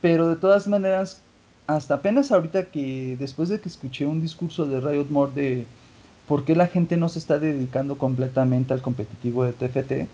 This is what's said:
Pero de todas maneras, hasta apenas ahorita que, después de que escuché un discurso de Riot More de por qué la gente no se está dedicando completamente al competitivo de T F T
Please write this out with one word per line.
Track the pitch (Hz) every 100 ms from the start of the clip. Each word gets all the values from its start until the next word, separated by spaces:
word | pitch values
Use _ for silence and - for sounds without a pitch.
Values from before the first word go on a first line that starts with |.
Pero | 175 165 165
de | 165
todas | 185 202 202
maneras, | 202 190 190 190 - _ _ _ _ -
hasta | 151 -
apenas | 139 196 240 277
ahorita | 196 165 190 185
que, | 151 135 131 131 127
después | 135 139 165
de | 214
que | 185
escuché | - 131 127 143
un | 160
discurso | 160 160 170 - 147
de | 131
Riot | 139 143 143
More | 143 139
de | 135 139 127 117 - - - - - -
por | 147
qué | 131 160
la | 175
gente | 180 165 170
no | 165
se | 165
está | - 151
dedicando | 156 143 127 131 139 143
completamente | 131 127 131 131 127 127 131
al | 131
competitivo | 127 127 - 107 120 120
de | 127
T | 120 127
F | 131
T | 131 135 -